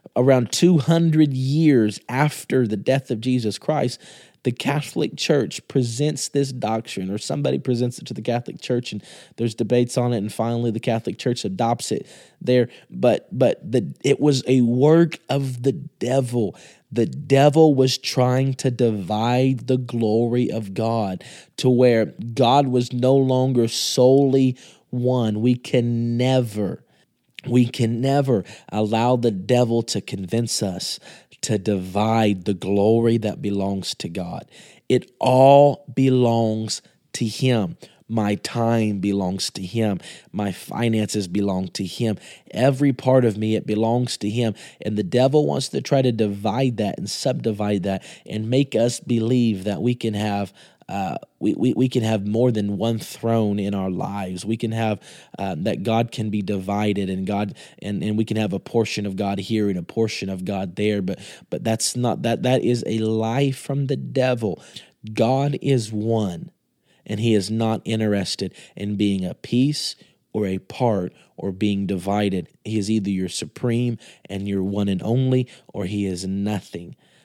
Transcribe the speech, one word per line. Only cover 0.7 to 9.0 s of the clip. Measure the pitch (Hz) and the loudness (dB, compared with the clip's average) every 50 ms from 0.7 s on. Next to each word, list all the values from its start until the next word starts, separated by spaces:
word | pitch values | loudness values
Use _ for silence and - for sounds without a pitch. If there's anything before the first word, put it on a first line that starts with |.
| 180 156 | 6 4
hundred | 127 - 170 165 170 165 156 156 156 143 135 | 4 4 2 4 4 4 4 4 4 4 2
years | 131 131 131 143 156 165 156 139 120 110 107 98 - - - | -2 0 0 2 4 4 6 6 6 4 2 0 -6 -10 -6
after | 147 131 147 147 - - - _ - 131 123 | 0 0 0 0 0 -4 -6 _ 0 0 0
the | 104 107 | 0 -2
death | 101 - - 131 135 131 - | -2 0 0 0 0 0 -4
of | 127 113 | -6 -4
Jesus | 113 131 127 127 110 107 95 - | -2 -2 -2 0 0 -2 -4 -4
Christ, | - - 156 147 - 127 - - - - - - - - _ _ _ | -4 -2 -2 0 -2 -2 -4 -8 -16 -20 -20 -20 -20 -20 _ _ _
the | 127 | -4
Catholic | 123 - - - 143 151 143 - - 175 156 - - | -4 -2 -2 -2 -2 -2 -4 -4 -4 -4 -4 -4 -4
Church | 143 - - 160 143 113 82 - - - _ | -8 -2 0 2 2 0 -2 -6 -12 -14 _
presents | - 139 123 117 117 120 147 151 151 147 - - | -2 -2 -2 0 -2 -2 -2 -2 -2 -4 -8 -4
this | - 143 139 135 | -2 -2 -2 -2
doctrine, | 131 127 - 104 113 113 113 - - 98 92 95 | -4 -6 -4 -2 -2 -4 -4 -8 -8 -8 -6 -6
or | 98 107 | -6 -6
somebody | - - 147 147 143 135 135 139 | -6 -6 -6 -4 -2 -2 -2 -2
presents | 131 131 123 117 123 120 120 - | -2 -2 -2 0 -2 -4 -4 -8
it | - | -12
to | - - | -12 -10
the | 98 | -6
Catholic | 107 - 117 123 123 - - 85 | -4 -4 -4 -4 -4 -8 -14 -14
Church, | - - 127 120 123 - | -6 -4 -4 -2 -2 -6
and | - 104 | -10 -12